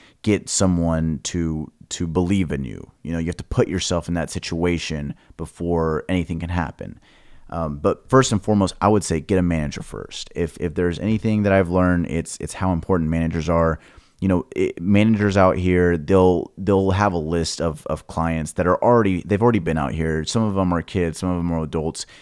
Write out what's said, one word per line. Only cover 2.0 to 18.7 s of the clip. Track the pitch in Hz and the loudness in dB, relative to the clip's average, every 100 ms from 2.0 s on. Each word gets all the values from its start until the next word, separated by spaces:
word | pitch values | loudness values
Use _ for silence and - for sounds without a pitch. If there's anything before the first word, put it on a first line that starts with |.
| 85 | -4
believe | 82 87 98 82 | 0 0 0 -2
in | 71 | -4
you. | 64 50 50 _ | -8 -12 -16 _
You | - | -8
know, | 85 | -6
you | 82 | -4
have | 82 | -6
to | |
put | - - - | -4 0 0
yourself | 92 - 87 80 | -2 -2 -4 -2
in | |
that | 87 78 | -4 -4
situation | - - 82 87 85 - 78 71 - _ - | -8 -8 -2 0 -2 -4 -6 -8 -10 _ -14
before | 80 - 85 82 80 78 - | -14 -8 -2 0 0 -2 -2
anything | 92 82 82 | -2 -2 -6
can | 85 | -4
happen. | 87 73 - 50 - _ _ - - - | -4 -4 -8 -14 -16 _ _ -20 -20 -12
Um, | 82 80 73 | -6 -6 -2
but | 95 - - | -2 -2 2
first | 131 127 | 2 4
and | 104 | 0
foremost, | - 104 92 - | 0 2 2 2
I | 98 | 2
would | 107 | 2
say | - 82 | 2 -4
get | - 95 | 0 2
a | |
manager | 90 82 73 - | 2 0 -2 -6
first. | - 52 - - - - | -10 -12 -12 -14 -12 -6
If, | 85 - | -6 -4
if | 87 | -6
there's | 80 87 82 | -2 -2 0
anything | 104 110 113 107 | -2 0 0 2
that | 101 | 4
I've | 95 87 | 4 4
learned, | 90 90 87 85 | 4 4 2 0
it's, | 82 78 - | -4 -6 -8
it's | - | -10
how | - 92 | -4 -2
important | 85 - 92 80 | -2 0 0 2
managers | 82 82 82 78 | 0 0 -2 0
are. | 82 82 78 - - _ _ | 2 2 0 -6 -20 _ _
You | 98 | 0
know, | 87 - | 0 0
it, | - 92 - | -2 -2 -2
managers | 87 101 110 107 104 98 | 2 4 4 4 2 4
out | 92 87 | 4 4
here, | 90 90 87 85 | 2 4 4 2
they'll, | 76 95 92 87 - - | 4 6 6 4 0 -4
they'll | 95 98 95 | 2 2 2
have | 95 104 | 2 0
a | 87 | 0
list | 78 85 85 - | -2 -2 -2 -2
of, | 82 76 - | -4 -4 -6
of | 80 - | -8 -6
clients | - 82 82 76 | -4 -2 -2 -4
that | - | -2
are | 87 | 0